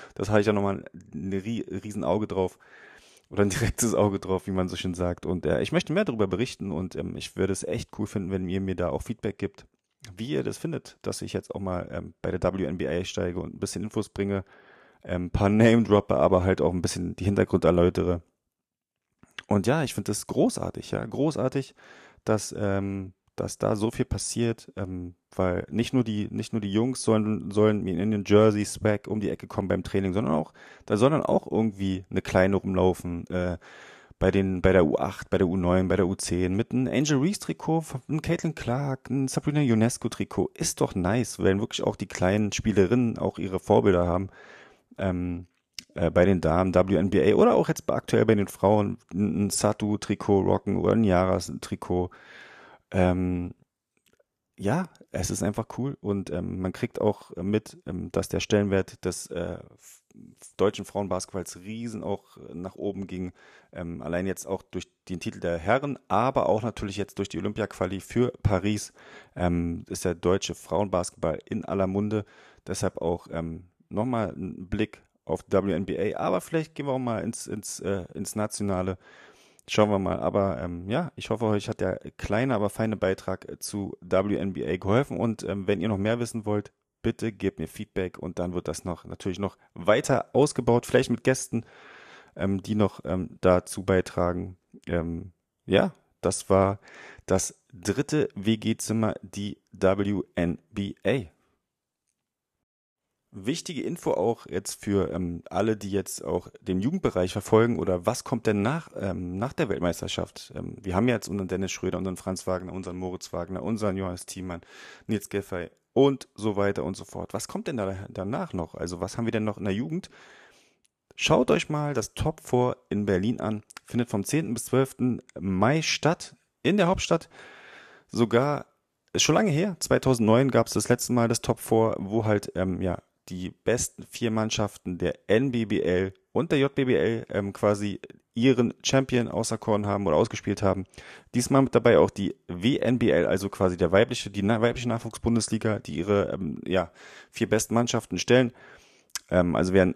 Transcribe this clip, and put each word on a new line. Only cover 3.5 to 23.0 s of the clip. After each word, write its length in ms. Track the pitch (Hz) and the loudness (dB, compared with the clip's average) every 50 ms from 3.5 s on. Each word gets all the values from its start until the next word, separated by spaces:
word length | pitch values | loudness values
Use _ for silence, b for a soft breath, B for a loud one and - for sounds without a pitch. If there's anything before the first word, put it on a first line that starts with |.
direktes 440 | 92 - 113 107 - - 120 113 101 | 2 0 0 0 0 0 0 0 4
Auge 240 | - 101 104 98 95 | 4 4 4 2 0
drauf, 280 | - 90 95 92 - | -2 -2 -2 -2 -2
wie 60 | - 95 | -2 -2
man 180 | 92 90 90 | 0 -2 -2
so 60 | 90 | -2
schön 180 | - - 95 87 | -4 -6 -4 -4
sagt. 320 | 85 90 87 90 - - | -2 -2 -2 -2 -4 -4
Und, 180 | 78 92 87 - | -4 -4 -2 0
äh, 160 | 78 82 67 | 0 2 2
ich 120 | 71 - - | 0 0 0
möchte 200 | 180 - - 147 | -2 -2 0 -2
mehr 140 | 185 214 | -2 0
darüber 200 | 202 123 110 104 | -2 0 0 0
berichten 460 | 95 - 90 120 123 - - - 98 82 | 0 0 -2 -2 -4 -6 -8 -8 -6 -4
und, 240 | 78 92 87 - | -4 -6 -6 -6
ähm, 220 | - 85 90 - - | -8 -8 -6 -8 -8
ich 180 | - - - | -10 -10 -4
würde 160 | 90 95 95 95 | -2 0 0 0
es 120 | - - | -2 -4
echt 260 | - - - - - - - | -4 -4 -6 -6 -8 -8 -8
cool 80 | 107 | -6
finden, 240 | 101 - 110 95 87 | -4 -4 -6 -4 -4
wenn 180 | 95 95 92 87 | -4 -4 -4 -2
ihr 140 | 90 95 95 | -2 -2 -2
mir 140 | 95 92 | -4 -4
da 120 | 85 90 85 | -2 -2 -2
auch 140 | 69 - - | -2 -4 -6
Feedback 340 | - 113 _ - 110 98 | -6 -10 _ -6 -6 -6
gibt, 300 | - - 95 - - - _ _ _ _ _ _ _ - - 95 | -4 -6 -8 -8 -10 -20 _ _ _ _ _ _ _ -20 -20 -12
wie 140 | 92 110 131 | -10 -8 -4
ihr 120 | 151 139 127 | -4 -4 -2
das 160 | 104 104 - | -4 -6 -6
findet, 400 | - 170 156 131 - - - _ - | -6 -6 -8 -8 -10 -12 -20 _ -8
dass 200 | 98 101 - - | -8 -8 -6 -8
ich 100 | - - | -6 -6
jetzt 220 | 104 - - - | -6 -6 -6 -10
auch 60 | - | -8
mal, 280 | 98 95 92 87 - - - | -6 -4 -4 -4 -6 -6 -8
ähm, 220 | 85 85 87 - _ - | -10 -10 -12 -14 _ -6
bei 100 | 87 87 | -4 -4
der 100 | 90 95 | 0 0
W 220 | 92 92 95 92 | 0 0 0 -2
N 120 | 69 87 | -2 -2
B 120 | 87 80 65 | -4 -4 -2
A 160 | 76 87 92 | -2 -2 -4
steige 340 | - - - 92 90 87 90 | -4 -4 -4 -4 -4 -4 -6
und 160 | 82 71 - | -8 -8 -8
ein 60 | - | -8
bisschen 240 | 101 98 - 87 92 | -8 -6 -6 -6 -8
Infos 240 | 107 - 110 101 - | -6 -4 -6 -6 -6
bringe, 360 | - - 101 98 98 98 95 b b b b b b b b b b b b | -4 -4 -4 -2 -2 -4 -4 b b b b b b b b b b b b
ähm, 220 | - 87 90 90 | -6 -4 -4 -4
ein 40 | 87 | -2
paar 180 | - - 101 98 | 0 2 2 4
Name 360 | 104 107 113 113 113 117 113 | 6 8 8 8 8 6 6
droppe, 320 | - 101 101 - - - | 6 4 4 4 4 2
aber 260 | 65 71 90 95 92 90 | 4 4 6 6 6 4
halt 180 | 95 92 - | 4 2 4
auch 120 | 71 85 90 | 2 2 2
ein 100 | 90 85 | 0 -2
bisschen 320 | 87 - 92 90 85 87 | -2 -4 -4 -4 -6 -4
die 100 | - 95 | -2 0
Hintergrund 400 | 101 101 95 98 - - 92 - | 0 2 2 2 4 2 4 4
erläutere. 560 | 82 87 87 87 90 87 - 87 90 87 85 - _ _ _ _ _ _ _ _ _ _ _ _ _ _ _ _ _ _ _ _ _ - - - | 6 6 6 6 4 4 2 0 0 0 -2 -4 _ _ _ _ _ _ _ _ _ _ _ _ _ _ _ _ _ _ _ _ _ -20 -12 -4
Und 220 | - 104 101 90 117 | 0 0 2 2 2
ja, 160 | 139 160 151 | 0 0 0
ich 100 | 120 - | -2 -4
find 140 | - 101 - | -6 -4 -4
das 180 | 104 - - | -4 -6 -4
großartig, 640 | - 98 123 160 262 - - - - - - - - | -4 0 2 2 2 2 -2 -6 -6 -6 -8 -8 -6
ja, 160 | - - - | -4 -4 -4
großartig, 680 | 117 - - 139 123 - - 110 131 - 139 135 - - B B B B B B B B B B | -4 -4 -2 -2 0 0 0 -2 -2 -2 -2 -6 -6 -12 B B B B B B B B B B
dass, 280 | - 110 104 - - - - | 0 0 0 0 -4 -6 -4
ähm, 540 | 104 101 98 98 98 98 98 98 | -2 0 0 0 -2 -2 -4 -6